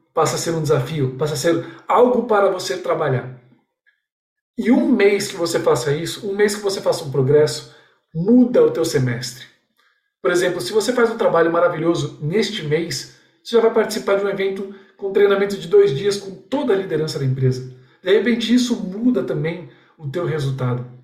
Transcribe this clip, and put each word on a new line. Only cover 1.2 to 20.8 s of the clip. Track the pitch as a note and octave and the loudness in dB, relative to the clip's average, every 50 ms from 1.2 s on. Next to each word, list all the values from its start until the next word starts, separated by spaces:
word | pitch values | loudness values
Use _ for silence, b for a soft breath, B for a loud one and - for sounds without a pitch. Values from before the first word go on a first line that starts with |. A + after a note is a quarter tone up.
| D#3 D3 D#3 | -4 -4 -4
a | |
ser | C#3 - E3+ E3 - B B B B B - | -2 0 0 0 0 B B B B B 0
algo | - G#3 B3 B3 B3 A3+ - | 4 4 4 4 4 0 0
para | - G#3+ G3+ G3 F#3 | 2 2 2 2 2
você | F#3 - - - F3+ | 0 -2 -6 -6 -8
trabalhar. | F3 - F3 E3 D3 D#3 C#3+ C3 A#2 - - - - _ _ _ _ _ _ _ _ _ _ _ _ _ _ _ _ _ _ _ _ _ _ _ | -6 -4 -4 -2 -2 0 -2 -2 -2 -4 -8 -14 -18 _ _ _ _ _ _ _ _ _ _ _ _ _ _ _ _ _ _ _ _ _ _ _
E | - G3+ G#3+ | -4 2 2
um | C4 - - D#4+ | 2 4 4 2
mês | B3 G3+ G3+ G#3 G#3 G3 - - | 2 4 4 4 4 2 -2 -6
que | - | -6
você | E3 E3+ E3 - E3 | -4 -4 -2 -2 0
faça | - E3+ D3+ C3 - C#3+ | 2 2 0 2 0 -2
isso, | C#3+ D#3+ E3+ - - - - G3+ | -2 -2 -4 -6 -8 -8 -8 -6
um | G3 | 0
mês | G3+ G#3 G#3 G#3 | 0 0 0 0
que | - | -2
você | - G3 G3 - | -4 -6 -6 -2
faça | - F3+ E3 - E3 | -2 -2 -2 -2 -4
um | C#3 | -4
progresso, | C3 C#3+ C3 C3 D3 D3+ D3+ C3+ - - B B B B B B B B B _ - | -2 0 2 4 4 4 4 2 0 -6 B B B B B B B B B _ -8
muda | D#3+ F3 G#3 A#3+ B3+ B3 A#3+ - F3 | -4 2 4 6 6 6 6 4 4
o | D#3 - | 4 4
teu | - - - | 2 0 -2
semestre. | D#3+ - C#3+ B2+ B2 A#2+ B2+ - - - - - - _ _ _ _ _ _ _ _ _ _ _ _ _ _ | 0 0 0 0 0 -2 -6 -8 -10 -12 -14 -20 -20 _ _ _ _ _ _ _ _ _ _ _ _ _ _
Por | - F3+ | -2 0
exemplo, | F3 F3 F#3 F3+ - - | 0 2 0 0 -2 -4
se | - - | -6 -2
você | G3+ A3 G3+ B3+ | -2 0 0 0
faz | B3 B3 A3+ A3 | 2 2 2 0
um | A3 - | 0 0
trabalho | G3 E3+ D#3 E3 E3 E3 | 0 2 4 4 2 2
maravilhoso | E3 E3+ F3 E3+ D3+ D3+ D#3 E3+ E3+ C#3+ C#3 C3+ - - | 2 2 2 0 0 0 0 0 0 0 -2 -6 -8 -8
neste | D3+ D3 F3+ A3 A3 - - - | -6 -2 -2 -2 -2 -2 -6 -8
mês, | D#3 D3 D3+ E3+ F3 E3 C3+ - - b b b b b b b | -4 -2 -2 -2 -2 -4 -8 -10 -10 b b b b b b b
você | b - A#3 | b 0 2
já | A3+ | 2
vai | A3+ A3+ | 4 4
participar | A3+ A#3 G3+ - - A3+ - G#3 G3 G3 | 2 2 0 0 -4 -6 -2 0 0 0
de | G3+ | 0
um | G3 | -2
evento | F#3 - G3 G3 G3 G3 G3 B B B B B B | -4 -2 -4 -4 -4 -6 -8 B B B B B B
com | _ G3+ G3 | _ -8 -2
treinamento | F#3+ G3+ G3+ G3+ G3 F#3+ G3+ G3 G3 | 2 4 4 4 4 2 0 -2 -4
de | F3 D#3+ - | -8 -4 4
dois | G#3 G3+ G3 - C#3 | 6 6 6 6 2
dias | - G3 G3+ G3 | 0 -2 -2 -2
com | - - F#3+ - | -2 -6 -12 -16
toda | - - _ C4 C#4+ C#4 B3 | -16 -8 _ -4 -2 0 0
a | G3 | 0
liderança | F#3+ F3+ D#3+ D#3+ D3+ D#3 D#3 - D3+ | 0 0 -2 -4 -4 -4 -4 -4 -4
da | C3+ | -2
empresa. | C3 C3 C3+ C3 B2+ B2+ - - - B B B B B B | -2 0 2 0 0 0 0 -6 -12 B B B B B B
De | - F3+ | 0 2
repente, | G3+ A3 - A#3+ A3+ A3+ G#3+ G#3 A#3+ | 2 4 4 2 0 0 0 2 2
isso | B3 B3 - A#3 | 2 2 2 -2
muda | F#3+ F3+ F3+ F#3+ G#3+ A#3+ B3+ - F#3+ | -4 -4 -8 -6 0 0 0 2 2
também | - - E3 D3 D3 E3 F3+ F3+ D#3+ B B B B B B B | -2 -2 -4 -4 -4 -4 -6 -8 -12 B B B B B B B
o | D#3 C#3 | -14 -8
teu | - F3+ F3 | -6 -4 -4
resultado. | C#3+ D#3+ D3+ C#3 C#3 C3 - B2+ B2 A#2+ B2 | -4 -4 -4 -4 -4 -4 -4 -4 -4 -4 -4